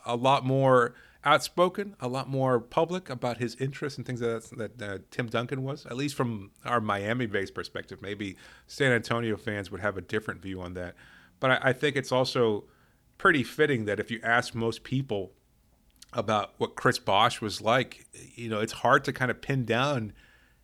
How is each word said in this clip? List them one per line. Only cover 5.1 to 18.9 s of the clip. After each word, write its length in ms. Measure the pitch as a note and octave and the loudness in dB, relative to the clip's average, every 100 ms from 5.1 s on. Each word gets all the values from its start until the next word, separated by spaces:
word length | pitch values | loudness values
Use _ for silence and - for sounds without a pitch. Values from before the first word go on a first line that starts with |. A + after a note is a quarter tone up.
| - B2 | -6 -4
Duncan 380 | A#2 B2 C3+ | -2 -4 -6
was, 240 | C3 D3 - | -6 -8 -8
at 100 | B2 | -6
least 160 | C#3+ | -4
from 380 | C#3 B2+ A2 G2 _ | -2 -2 -4 -10 _
our 160 | - A#2+ | -2 0
Miami-based 760 | G#2+ G2+ G2+ A#2+ A#2+ G2+ F#2+ - | 0 0 0 0 0 -2 -4 -6
perspective. 440 | F2 F#2+ G2 F#2+ | -10 -10 -12 -12
Maybe 380 | F#2+ G2+ G#2 F#2 - - _ | -10 -8 -8 -10 -18 -20 _
San 240 | - C3+ | 0 2
Antonio 460 | A#2+ A2+ A#2 A#2 G#2 | 2 2 -2 0 -4
fans 340 | - G#2 F#2+ | -4 -6 -6
would 100 | G2 | -6
have 160 | G#2 G2 | -4 -4
a 40 | |
different 380 | F2+ G#2+ - F2+ | -4 -4 -4 -8
view 220 | F#2+ F#2 | -10 -10
on 140 | F2+ F2+ | -10 -10
that. 180 | F2 - - - - _ | -10 -14 -20 -20 -20 _
But 100 | C3+ | 2
I, 200 | B2+ C3+ | 4 2
I 40 | |
think 220 | B2+ D3 C#3 | 2 0 0
it's 160 | B2+ | 0
also 540 | B2+ C3 C#3 A#2 G#2 - _ _ _ _ - | 0 2 2 2 2 -6 _ _ _ _ 0
pretty 240 | F#3+ D#3+ | 2 2
fitting 440 | A2+ - D3+ C3 G#2 | 0 0 2 2 0
that 140 | G2+ | -2
if 120 | G2+ | -4
you 80 | A2+ | -6
ask 320 | A2+ A#2 A#2+ | 2 2 2
most 300 | A#2+ A2+ A2+ | -2 -2 -4
people 500 | - C3 C3+ G#2 F2+ _ _ _ _ _ _ _ - | -4 -4 -2 -4 -6 _ _ _ _ _ _ _ -8
about 400 | - G#2 G#2+ G2+ - | -6 0 0 0 -4
what 160 | A#2 - | -6 0
Chris 220 | C3+ A#2 | 0 2
Bosh 440 | - G2 A#2 - | 4 6 6 2
was 180 | G#2+ F2+ | -4 -2
like, 460 | G#2 B2 B2+ - - - - - | 2 2 2 -6 -20 -20 -20 -12
you 120 | A#2 | -6
know, 140 | A2 | -2
it's 100 | A2 | -2
hard 320 | - A#2+ | 0 4